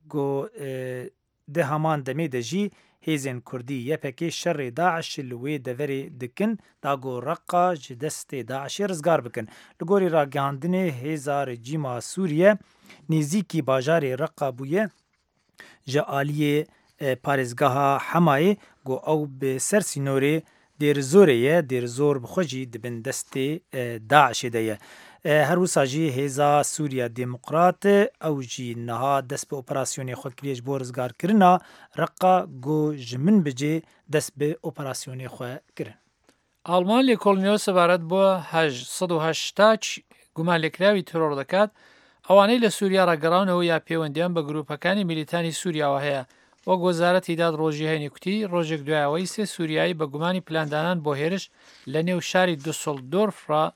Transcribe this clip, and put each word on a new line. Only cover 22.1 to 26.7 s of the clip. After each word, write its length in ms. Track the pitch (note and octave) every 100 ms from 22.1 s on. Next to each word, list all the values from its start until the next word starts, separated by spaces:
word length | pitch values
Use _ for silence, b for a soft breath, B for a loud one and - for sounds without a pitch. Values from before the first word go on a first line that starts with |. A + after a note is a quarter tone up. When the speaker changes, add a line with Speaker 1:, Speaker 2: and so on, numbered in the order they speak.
| C#3
Speaker 1:
bi 40 | A#2
xwe 180 | -
jî 280 | E3+ C3 C3
dibin 300 | A2+ B2 A#2
destê, 560 | A2+ C3 - C#3 C3+ D#3+ _
e, 280 | C3+ A#2+ A#2 A2
Daişê 420 | C#3+ C3+ A2+ B2+
de 60 | A#2
ye. 200 | A2+ G#2 B B B B
E, 200 | E3+ D3+
her 120 | C#3+ F3+
wisa 300 | F3+ - C#3
jî 240 | C#3+ D#3+ B2+
hêza 480 | C#3+ C3+ D3 D3
Sûriya 520 | C#3